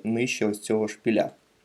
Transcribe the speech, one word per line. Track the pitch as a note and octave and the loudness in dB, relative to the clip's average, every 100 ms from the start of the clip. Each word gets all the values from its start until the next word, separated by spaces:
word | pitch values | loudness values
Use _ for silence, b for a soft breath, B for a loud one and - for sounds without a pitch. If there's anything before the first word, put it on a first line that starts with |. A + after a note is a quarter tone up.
нижче | G#2+ A2+ B2 - G#2+ | -2 0 0 0 0
ось | G#2 | 0
цього | - G#2+ G#2+ | -2 0 0
шпіля. | - A#2 G#2 - - _ _ | -2 0 2 0 -6 _ _